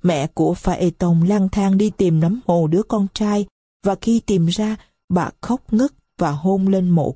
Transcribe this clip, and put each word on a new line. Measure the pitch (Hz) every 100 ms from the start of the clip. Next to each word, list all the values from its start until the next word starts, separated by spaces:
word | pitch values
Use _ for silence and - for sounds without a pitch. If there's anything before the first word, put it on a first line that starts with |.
Mẹ | 180 156 156
của | - 160
Phaeton | 180 - 180 180 165 175 165
lang | 170 208 190
thang | 214 196 190
đi | 214
tìm | 202 190 160
nấm | 170 226 -
mồ | 175 160
đứa | 165
con | 214 226 196
trai | - 214 208 202 _ _ _
và | 202 190
khi | - 226
tìm | - 196 165
ra, | 180 214 214 - _ _
bà | 180 156 -
khóc | - 254 -
ngất | 214 277 _ _ _
và | 165
hôn | 143 170 196 190
lên | 190 180
mộ | 170 139